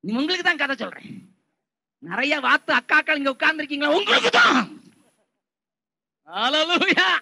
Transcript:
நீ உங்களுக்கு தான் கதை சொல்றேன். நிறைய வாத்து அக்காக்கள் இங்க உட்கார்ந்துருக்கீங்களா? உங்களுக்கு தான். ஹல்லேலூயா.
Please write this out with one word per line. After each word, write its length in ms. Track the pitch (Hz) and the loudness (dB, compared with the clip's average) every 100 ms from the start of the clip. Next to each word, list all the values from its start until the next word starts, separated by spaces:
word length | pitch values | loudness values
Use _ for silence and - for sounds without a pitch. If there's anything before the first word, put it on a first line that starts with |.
| 185 | -6
நீ 80 | 226 | -4
உங்களுக்கு 260 | 302 359 349 | -2 -2 -2
தான் 140 | 330 | -2
கதை 140 | 285 269 | -2 -4
சொல்றேன். 280 | 202 - - 196 - _ _ _ _ _ _ _ 160 | -8 -12 -20 -20 -20 _ _ _ _ _ _ _ -8
நிறைய 280 | 196 277 302 254 | -4 -2 -2 0
வாத்து 260 | 294 - 262 | 0 2 -2
அக்காக்கள் 420 | - 302 302 302 | 2 0 2 -2
இங்க 140 | 277 262 | -2 0
உட்கார்ந்துருக்கீங்களா? 640 | 302 311 294 285 294 320 | -2 -2 -6 -4 0 0
உங்களுக்கு 340 | 415 508 480 - | 2 0 2 4
தான். 240 | 698 254 202 - - _ _ _ _ _ _ _ _ _ _ _ _ _ _ 180 | 4 4 -2 -10 -20 _ _ _ _ _ _ _ _ _ _ _ _ _ _ -2
ஹல்லேலூயா. 720 | 233 302 320 349 381 320 370 339 | 0 0 0 0 2 2 2 0